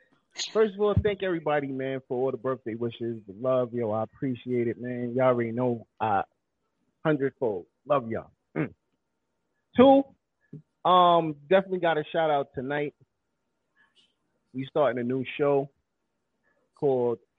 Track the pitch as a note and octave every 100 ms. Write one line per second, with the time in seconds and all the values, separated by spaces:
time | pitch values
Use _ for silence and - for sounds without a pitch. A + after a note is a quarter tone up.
0 | _ _ _ - - G#3 A3 F#3+ G#3 G3+
1 | G#3 G3 F#3+ E3+ D3+ D3 C#3 C3 C3 C3+
2 | - B2+ C3+ B2+ B2+ B2+ A#2 A2+ A#2 A2+
3 | A#2 A2+ G2 F#2+ B2+ C3 B2 A#2+ A2+ G#2+
4 | A2 - C#3 A#2+ B2 B2 A#2 G#2+ B2 B2
5 | B2 A#2+ B2+ A#2+ A#2 A#2 B2+ A#2+ G#2+ -
6 | A2 G2 - _ _ _ _ _ _ _
7 | D#3+ D3+ C3+ - A#2+ F#2+ E2 _ C3 C#3+
8 | A2+ G#2+ C#2+ _ _ D2+ - - _ _
9 | _ _ _ _ _ _ _ - C4+ C4+
10 | C4+ _ _ _ _ D#3 _ _ E3 F3+
11 | F3 E3+ D#3+ D3 C#3+ F#3+ F#3+ F#3 E3+ D#3
12 | D3+ E3+ D#3+ C#3+ C3+ - C3 D3 D3 -
13 | _ _ _ _ _ _ _ _ _ _
14 | _ _ _ _ _ B2+ C3+ D#3+ C#3 B2
15 | A#2+ C3 B2 - C#3+ C#3+ C#3 _ _ _
16 | _ _ _ _ _ _ _ - D3 C3
17 | A#2+ A#2 _